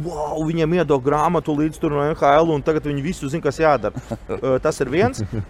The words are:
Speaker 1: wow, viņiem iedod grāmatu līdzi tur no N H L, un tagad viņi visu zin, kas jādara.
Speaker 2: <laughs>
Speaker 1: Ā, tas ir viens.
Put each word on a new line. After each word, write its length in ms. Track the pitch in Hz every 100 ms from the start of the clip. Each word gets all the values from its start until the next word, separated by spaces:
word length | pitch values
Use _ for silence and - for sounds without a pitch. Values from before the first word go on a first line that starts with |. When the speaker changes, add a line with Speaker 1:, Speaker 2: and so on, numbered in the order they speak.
Speaker 1:
wow, 380 | 160 151 151 160
viņiem 300 | 156 165 156 180
iedod 200 | 151 139
grāmatu 520 | 127 147 156 170 - 147
līdzi 240 | 156 147
tur 120 | 151
no 100 | 143
N 140 | 147 156
H 100 | 143 147
L, 140 | 165
un 100 | 147
tagad 180 | 147 156
viņi 180 | 147 143
visu 260 | 135 123 139
zin, 100 | 156
kas 200 | 143 135
jādara. 340 | 160 135 104
Speaker 2:
<laughs> 340 | - - 113 -
Speaker 1:
Ā, 320 | 95 131 127
tas 220 | 156 -
ir 60 | 131
viens. 320 | 151 240 269 104 113